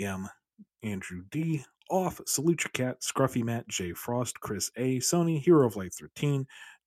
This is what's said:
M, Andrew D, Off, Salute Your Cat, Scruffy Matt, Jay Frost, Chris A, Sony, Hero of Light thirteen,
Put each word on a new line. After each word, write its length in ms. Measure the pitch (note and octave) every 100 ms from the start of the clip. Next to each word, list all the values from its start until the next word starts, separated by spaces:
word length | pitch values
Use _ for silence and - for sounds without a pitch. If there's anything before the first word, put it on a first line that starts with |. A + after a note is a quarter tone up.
M, 280 | G2+ F#2+ G2 - _ - - _
Andrew 400 | G#2+ F#2+ - F2+ F#2+
D, 320 | D3 E3 D3+ - _ -
Off, 300 | F#3 F3+ - -
Salute 380 | - D#3+ D#3
Your 60 | -
Cat, 300 | - B2+ -
Scruffy 420 | - - C3 B2
Matt, 240 | A2+ A#2 -
Jay 240 | - F2+
Frost, 480 | F2 - A#2+ A#2 -
Chris 320 | - G2+ - -
A, 220 | C3 B2+
Sony, 420 | - E3+ E3 D#3+
Hero 240 | F3 D#3+
of 120 | A#2+ A2
Light 180 | F#2
thirteen, 500 | - - - D3 C#3 C3+ - - -